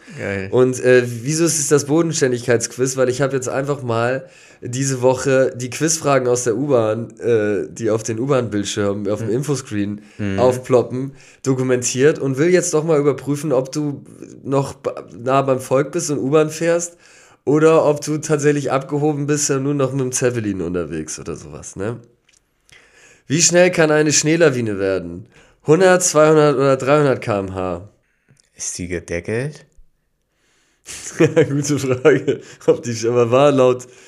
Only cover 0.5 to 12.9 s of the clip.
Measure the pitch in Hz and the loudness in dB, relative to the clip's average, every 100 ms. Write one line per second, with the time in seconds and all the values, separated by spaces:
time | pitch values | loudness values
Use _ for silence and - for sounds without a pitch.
0.5 | 123 127 127 127 127 120 120 120 156 170 | 2 2 2 4 4 4 -4 -4 0 0
1.5 | 160 139 147 143 156 165 151 131 123 120 | 0 2 0 2 0 0 0 0 0 0
2.5 | 117 - - 135 131 127 123 139 135 - | 0 -2 -4 -4 0 0 0 -2 -2 -4
3.5 | 131 139 139 123 113 117 135 131 - - | -4 -4 -4 -4 -2 0 -2 -8 -20 -20
4.5 | _ - 120 139 131 127 127 143 131 131 | _ -10 -6 -4 0 2 2 2 2 2
5.5 | 117 123 - 156 - 143 139 123 120 123 | -2 -8 -4 -2 0 0 2 2 0 0
6.5 | 110 143 127 110 110 117 - 101 113 104 | -2 0 2 2 -2 -6 -6 0 0 2
7.5 | 101 76 85 110 110 117 110 135 135 110 | -2 -4 -4 -2 -2 -2 -4 0 0 0
8.5 | 104 101 - 101 101 101 104 110 117 147 | -4 -4 -2 -2 -2 -4 -4 -2 -4 -2
9.5 | 139 - 104 101 104 - - 104 98 123 | -6 -4 -4 -4 -6 -12 -8 -4 2 2
10.5 | 127 - 127 113 127 139 139 - _ - | 0 2 2 2 -4 -8 -12 -20 _ -2
11.5 | 131 127 127 120 127 139 - 139 131 165 | 0 0 0 -2 2 2 2 -2 0 2
12.5 | 180 175 151 156 | 2 2 -2 0